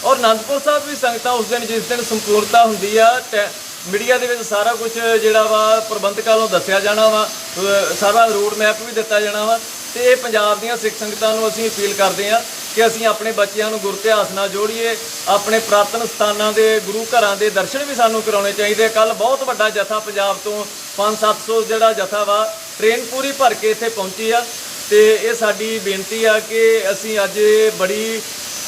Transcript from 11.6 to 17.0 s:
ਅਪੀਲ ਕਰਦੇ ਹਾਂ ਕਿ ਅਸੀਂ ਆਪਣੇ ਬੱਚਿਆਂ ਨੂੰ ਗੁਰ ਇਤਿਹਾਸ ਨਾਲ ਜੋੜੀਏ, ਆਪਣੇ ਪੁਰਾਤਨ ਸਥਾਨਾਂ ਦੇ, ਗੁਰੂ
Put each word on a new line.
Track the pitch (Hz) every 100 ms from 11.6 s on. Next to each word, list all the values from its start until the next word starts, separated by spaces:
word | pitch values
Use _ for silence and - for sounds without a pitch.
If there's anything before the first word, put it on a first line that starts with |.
| 226
ਅਪੀਲ | 202 202
ਕਰਦੇ | 202 190 180 202
ਹਾਂ | 226 233 - -
ਕਿ | 214 226
ਅਸੀਂ | 226 220
ਆਪਣੇ | 214 220
ਬੱਚਿਆਂ | 208 202 208 214
ਨੂੰ | 220
ਗੁਰ | 196
ਇਤਿਹਾਸ | 190 220 214 180
ਨਾਲ | 190 196
ਜੋੜੀਏ, | 196 214 226 233 220 - - -
ਆਪਣੇ | 202 202 220
ਪੁਰਾਤਨ | 220 208 202 226 233
ਸਥਾਨਾਂ | - 208 208 214
ਦੇ, | 208 220 220
ਗੁਰੂ | 185 208